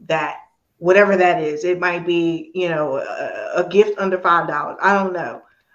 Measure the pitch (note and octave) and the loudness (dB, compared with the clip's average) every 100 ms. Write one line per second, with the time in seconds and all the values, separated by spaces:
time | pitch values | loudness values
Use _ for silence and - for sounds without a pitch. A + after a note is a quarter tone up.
0 | D#3+ D#3+ D3 - - _ _ _ E3+ F#3+ | -4 -4 -4 -8 -16 _ _ _ 4 6
1 | G3 F#3+ F3+ E3 D#3 D3+ F3+ F3 F3+ F3 | 6 4 4 2 -2 -2 -2 0 -2 -2
2 | E3+ E3+ E3 D#3+ - F#3 F3+ D#3 D3 C3+ | -2 0 0 -2 -6 -4 -2 -2 -2 -4
3 | - - B2+ G2 G#2+ F3 F3 F#3+ G#3 G3 | -6 -8 -8 -8 -6 -4 0 2 2 0
4 | F#3+ F#3 F3+ E3+ D#3 D3 C#3+ - F#3+ G3+ | -2 0 2 2 0 -4 -6 -2 2 2
5 | F#3+ F3 C3 - - _ _ | 0 -4 -6 -10 -16 _ _